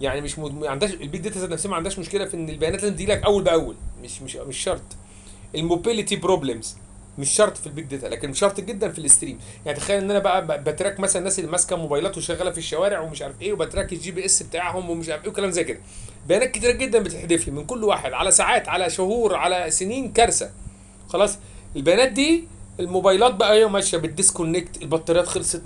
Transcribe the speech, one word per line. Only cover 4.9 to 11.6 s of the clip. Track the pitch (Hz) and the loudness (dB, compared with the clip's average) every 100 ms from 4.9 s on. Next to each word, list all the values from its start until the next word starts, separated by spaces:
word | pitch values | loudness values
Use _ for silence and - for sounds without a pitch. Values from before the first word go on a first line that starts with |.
| - - - - - - 156 | -18 -18 -20 -20 -18 -10 -4
الموبيليتي | 165 170 220 220 202 202 | 0 2 2 0 0 0
problems | 175 185 139 117 - - - - - - | 2 2 2 -4 -6 -14 -18 -20 -16 -6
مش | 139 | 0
شرط | - - - | 4 4 2
في | - | -10
البيج | 143 156 | -10 -8
داتا، | 139 113 | -6 -6
لكن | 117 143 | -6 -6
شرط | 135 202 202 | 2 2 2
جدًا | 185 208 202 | -6 -4 -4
في | 160 | -2
الستريم. | 147 - - - - - - | 4 4 4 -10 -14 -12 -6
يعني | 147 | -4
تخيل | - 202 | 0 0
ان | 196 | 2
انا | 202 | 2
بقى | 190 185 170 | 4 2 0
ب-، | 147 143 | -2 -2
بتراك | 151 190 196 | 0 -2 -2
مثلًا | 190 185 | 0 0
الناس | 185 185 | 0 -2
اللي | 165 | -2
ماسكه | 175 | 0